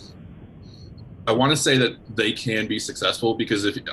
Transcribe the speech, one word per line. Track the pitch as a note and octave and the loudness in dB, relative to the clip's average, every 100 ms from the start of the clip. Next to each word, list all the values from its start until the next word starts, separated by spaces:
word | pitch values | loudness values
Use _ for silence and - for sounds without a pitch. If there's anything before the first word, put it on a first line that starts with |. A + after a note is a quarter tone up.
| - - - - - - - - - - - - - | -20 -18 -18 -18 -20 -20 -20 -18 -18 -18 -18 -6 0
I | |
wanna | A2+ C#3 D3+ | 4 4 4
say | D#3 C3 | 4 4
that | A#2 - - G#2+ | 4 0 -6 0
they | G#2+ | 0
can | A2+ - A2 G#2+ | 0 -2 0 0
be | G#2+ | -2
successful | - - F#2+ G2 A#2 | -4 -2 -2 2 2
because | A2+ A2+ G#2+ G2+ | 2 0 2 0
if | - - | -2 -4